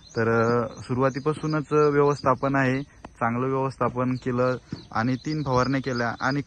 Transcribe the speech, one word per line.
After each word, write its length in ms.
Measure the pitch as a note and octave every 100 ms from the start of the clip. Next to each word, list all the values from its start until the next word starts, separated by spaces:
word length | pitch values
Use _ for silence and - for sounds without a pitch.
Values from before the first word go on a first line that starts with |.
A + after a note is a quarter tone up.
| - A#2
तर, 120 | A2+
अ, 400 | A#2 A2+ A#2+ A2+ -
सुरुवातीपासूनच 880 | - B2 C3+ C3 C#3+ D3+ D#3 D#3 C#3
व्यवस्थापन 840 | D3+ D3+ C#3+ C#3+ C#3+ C#3 B2 C#3 C#3
आहे, 280 | C3 C3 C#3+ - -
चांगलं 420 | - A#2 A#2+ C3
व्यवस्थापन 680 | C3+ C3+ - A#2+ B2 B2 B2
केलं 420 | C3 A#2+ B2+ B2 - - -
आणि 240 | A2 A#2+ C3
तीन 280 | - D#3
फवारण्या 380 | C#3+ B2 B2+ C3+
केल्या. 340 | C3 B2 A#2+ -
आणि 200 | B2+ C#3+